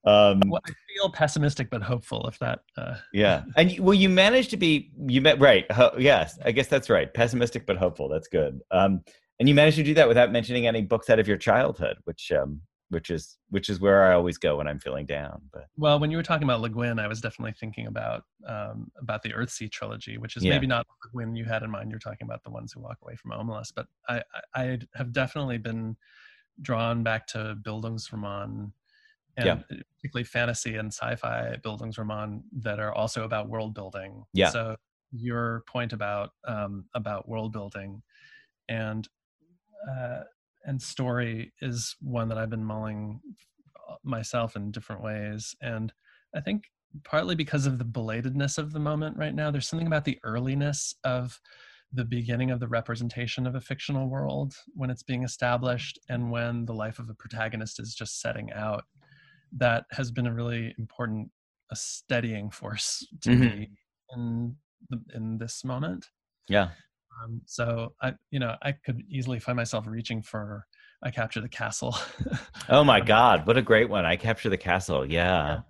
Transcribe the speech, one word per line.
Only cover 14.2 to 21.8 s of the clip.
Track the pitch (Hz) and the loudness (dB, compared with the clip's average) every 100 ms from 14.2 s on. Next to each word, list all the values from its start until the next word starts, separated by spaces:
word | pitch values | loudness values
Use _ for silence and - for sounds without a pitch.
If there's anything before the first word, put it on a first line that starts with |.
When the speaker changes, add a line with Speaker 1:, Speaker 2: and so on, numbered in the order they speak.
| 87 80 | 4 0
Speaker 1:
go | 85 73 | 0 0
when | 76 | -2
I'm | 73 | -6
feeling | 69 67 | -6 -6
down. | 71 73 73 76 71 | -6 -6 -6 -14 -18
But | 71 69 - | -20 -16 -2
Speaker 2:
Well, | 151 147 | 2 4
when | 151 | 2
you | 165 | -2
were | |
talking | 165 160 | -2 0
about | 143 117 | 2 0
Le | 113 | -2
Guin, | 110 120 113 | -2 -2 -2
I | 104 | -4
was | 110 | -6
definitely | 117 - 113 | -8 -8 -10
thinking | 107 110 107 110 | -8 -12 -10 -8
about, | 107 113 117 _ _ - | -6 -6 -8 _ _ -12
um, | 107 107 110 110 - | -10 -8 -10 -14 -14
about | 117 107 | -8 -6
the | 113 | -6
Earthsea | 110 120 - 110 | -6 -6 -6 -10
trilogy, | - 107 110 113 110 | -10 -10 -10 -12 -12
which | 113 - | -10 0
is | |
Speaker 1:
Yeah. | 92 | 2
Speaker 2:
maybe | 90 131 | 2 2
not | 120 - _ 117 | -2 -2 _ -14
Le | 123 | -10
Guin | 113 117 | -8 -6
you | |
had | 113 110 | -4 -4
in | 110 | -4
mind. | 101 | -8